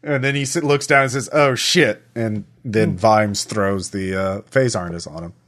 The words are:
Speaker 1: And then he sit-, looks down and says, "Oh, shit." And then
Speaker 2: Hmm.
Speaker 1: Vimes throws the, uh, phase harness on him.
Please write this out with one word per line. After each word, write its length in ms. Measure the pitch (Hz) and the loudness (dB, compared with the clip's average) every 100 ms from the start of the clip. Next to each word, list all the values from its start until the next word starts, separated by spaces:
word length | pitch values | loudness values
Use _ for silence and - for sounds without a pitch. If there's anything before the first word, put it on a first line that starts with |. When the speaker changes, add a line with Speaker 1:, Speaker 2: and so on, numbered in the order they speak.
Speaker 1:
And 200 | - 143 | -2 -2
then 120 | 131 139 | 0 -2
he 100 | 135 | -2
sit-, 180 | 170 | -2
looks 220 | 147 143 - | 0 0 4
down 180 | 143 | 2
and 80 | 135 | 2
says, 160 | 135 131 | -2 -2
"Oh, 220 | 151 143 123 | 2 2 2
shit." 480 | - 175 139 104 _ - | 0 2 2 0 _ -6
And 300 | 113 107 101 _ | -4 -4 -8 _
then 280 | 123 107 107 | -4 2 2
Speaker 2:
Hmm. 40 | 92 | 2
Speaker 1:
Vimes 460 | 110 107 107 101 | 4 4 2 -2
throws 460 | - 110 98 98 90 | -6 -2 -2 -2 -4
the, 240 | 101 95 95 | -6 -4 -2
uh, 260 | 95 98 | -2 -4
phase 300 | - 135 127 107 | -2 0 0 -2
harness 320 | 87 85 - | -6 -8 -10
on 160 | 78 | -14
him. 100 | 85 - | -14 -16